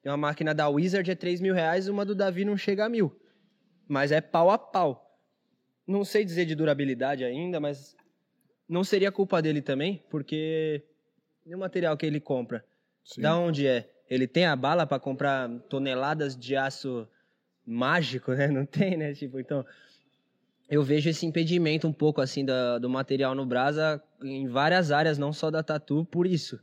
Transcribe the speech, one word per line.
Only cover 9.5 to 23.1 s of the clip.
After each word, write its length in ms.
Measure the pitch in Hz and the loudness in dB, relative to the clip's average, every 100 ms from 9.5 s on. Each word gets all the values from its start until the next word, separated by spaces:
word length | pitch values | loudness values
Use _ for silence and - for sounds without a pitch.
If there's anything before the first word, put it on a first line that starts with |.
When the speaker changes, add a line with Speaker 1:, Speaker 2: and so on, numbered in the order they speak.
| 151 | 0
Speaker 1:
também, 380 | 139 135 165 196 _ | -2 -2 -2 -4 _
porque 720 | 156 139 156 156 160 156 147 - _ _ _ _ _ 160 | -8 -6 -6 -4 -2 -2 -4 -8 _ _ _ _ _ -16
e 80 | 180 | -10
o 20 | |
material 400 | 190 185 170 151 | -6 -2 0 0
que 80 | 156 | -2
ele 140 | 147 | -4
compra? 440 | - 131 120 117 _ _ _ _ | -2 -4 -2 -8 _ _ _ _
Speaker 2:
Sim. 180 | - - | -20 -4
Speaker 1:
Da 140 | 131 170 | 0 2
onde 280 | 170 147 139 | 0 0 2
é? 220 | 120 - _ _ | 0 -2 _ _
Ele 200 | 127 131 | -2 0
tem 180 | 165 180 | 2 2
a 100 | 135 | 2
bala 300 | 135 170 151 | 0 0 0
pra 140 | 135 | -2
comprar 500 | 139 131 143 135 123 120 - | -4 -2 0 0 -4 -8 -6
toneladas 680 | 135 135 127 139 156 139 127 | -4 -2 -2 -2 -2 -4 -6
de 180 | 120 135 | -4 -2
aço 520 | 135 - 139 120 110 _ _ _ _ _ - | -2 -4 -6 -6 -8 _ _ _ _ _ -8
mágico, 680 | 117 127 175 139 127 - | -2 2 2 0 -4 -2
né? 140 | 127 143 | 0 2
Não 180 | 135 139 | 0 -2
tem, 300 | - 196 175 | 0 0 0
né? 180 | 151 | -4
Tipo, 240 | 143 139 131 | -6 -10 -10
então, 260 | 123 143 123 - _ _ _ _ _ _ _ _ _ | -6 -6 -6 -18 _ _ _ _ _ _ _ _ _
eu 120 | 147 | 0
vejo 260 | 135 151 156 | 2 2 2
esse 160 | 156 170 | -2 -2
impedimento 640 | 160 165 175 160 156 160 | 0 2 2 2 2 0
um 60 | |
pouco, 280 | 151 151 147 | 2 2 2
assim, 240 | 131 - 135 | -2 -2 0
da, 320 | 127 123 120 | 0 0 0
do 120 | 123 | -2
material 460 | 131 135 | -2 -2